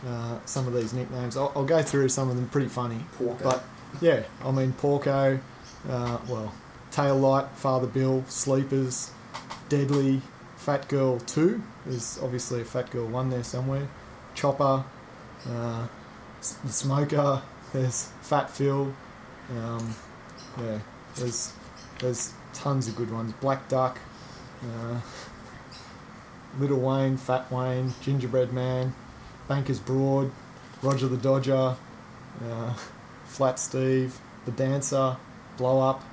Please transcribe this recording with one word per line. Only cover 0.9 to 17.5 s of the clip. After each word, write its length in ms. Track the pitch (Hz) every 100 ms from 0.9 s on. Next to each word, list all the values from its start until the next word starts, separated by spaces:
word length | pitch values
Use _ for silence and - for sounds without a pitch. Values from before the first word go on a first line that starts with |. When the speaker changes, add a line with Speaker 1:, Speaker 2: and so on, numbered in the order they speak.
Speaker 1:
nicknames. 440 | 127 123 127 123 127
I'll, 160 | 139 147
I'll 80 |
go 180 | 135 160
through 280 | 151 143 131
some 200 | 135 131
of 60 | 123
them, 140 | 123
pretty 180 | 143 131
funny. 320 | - 120 113 - -
Speaker 2:
Porco. 260 | 120 117 135
Speaker 1:
But, 180 | 127 - - - -
yeah, 220 | 170 131 - -
I 80 | 131
mean, 220 | 135 131
Porco, 680 | 127 143 143 139 139 135 135 135 - - - -
uh, 300 | 123 120 120 123
well, 260 | 117 107 - - - -
Tail 240 | - 143 135
Light, 320 | 135 139 135 -
Father 320 | 139 131 120
Bill, 380 | 135 131 131 131
Sleepers, 840 | - 135 135 139 135 127 123 - - - - - - -
Deadly, 520 | 143 135 139 135 135 135 - - -
Fat 300 | - 143 -
Girl 320 | 143 131 123
two 420 | 117 156 170 233 - - -
is 320 | 127 - -
obviously 380 | 135 123 - 120
a 40 | 113
Fat 240 | 127 123
Girl 160 | 123 113
one 240 | 117 131
there 140 | 127
somewhere. 440 | 117 123 131 135 143 - - - -
Chopper, 500 | - 143 139 139 135 135 - - - - - 123
uh, 380 | 117 117 113 117 - - - - -
S-, 140 | - -
the 80 | 135
Smoker, 680 | 117 139 139 147 147 139 135 -